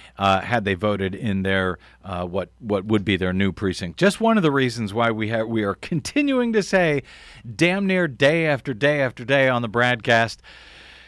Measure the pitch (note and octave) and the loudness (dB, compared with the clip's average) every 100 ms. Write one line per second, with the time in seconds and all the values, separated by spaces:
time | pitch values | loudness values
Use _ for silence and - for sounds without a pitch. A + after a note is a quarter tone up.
0 | - - G2 F#2+ F2 A#2+ G2+ F#2 G#2+ G2 | -20 -2 2 2 2 -2 0 0 0 0
1 | F#2+ F#2+ A#2 F#2+ F#2+ F#2+ F#2 - - - | -2 -4 -4 -2 0 0 0 -4 -12 -20
2 | G2 F2+ F2+ F#2+ F2+ _ A#2 G2+ G2 G#2+ | -10 -8 -4 -4 -6 _ -2 -2 2 0
3 | F#2 F#2 F#2 F#2 G2 - G2+ F2 F2+ - | 2 0 0 0 -2 0 -4 -4 -8 0
4 | G3 - A3+ A3 D#3+ C#3 B2+ A#2 G#2 G#2+ | 0 2 2 4 4 2 0 -2 -4 0
5 | A#2 A2 G#2+ A2+ A2+ A2+ G2+ F#2+ - C#3 | 0 0 -2 -2 -2 -2 -2 -4 -4 -6
6 | - C#4+ C#4+ C4 A#3+ A3 F3+ F#3+ E3+ C#3+ | -2 -2 0 0 0 -2 0 0 2 0
7 | - - - - A#2+ G2+ E3+ G3 G3 F#3 | -6 -20 -20 -20 -16 0 0 2 0 0
8 | E3+ A2+ C#3 E3 D#3+ C#3 C#3+ A2 C#3+ D3 | 0 2 2 2 0 -2 -4 -2 0 2
9 | C3 - A#2 C#3 C3 A#2+ A#2+ A#2 B2 A#2+ | 0 -4 -2 2 2 2 -2 0 2 0
10 | B2 A2+ A2+ - - - - - - - | 2 2 2 -4 -18 -20 -20 -20 -20 -20